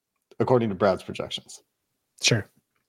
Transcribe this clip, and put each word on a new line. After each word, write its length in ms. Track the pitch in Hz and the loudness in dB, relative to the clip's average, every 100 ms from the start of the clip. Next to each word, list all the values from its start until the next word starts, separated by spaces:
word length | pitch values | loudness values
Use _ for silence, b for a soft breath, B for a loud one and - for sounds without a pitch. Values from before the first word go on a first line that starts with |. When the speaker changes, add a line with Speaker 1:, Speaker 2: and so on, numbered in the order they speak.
| _ _ _ _ | _ _ _ _
Speaker 1:
according 260 | 117 127 113 | 2 2 2
to 80 | 92 | 0
Brad's 280 | 104 90 | 0 0
projections. 600 | - - - - - - _ _ _ _ _ _ | -4 -10 -8 -10 -14 -20 _ _ _ _ _ _
Speaker 2:
Sure. 280 | - 113 - _ _ _ | 0 0 -2 _ _ _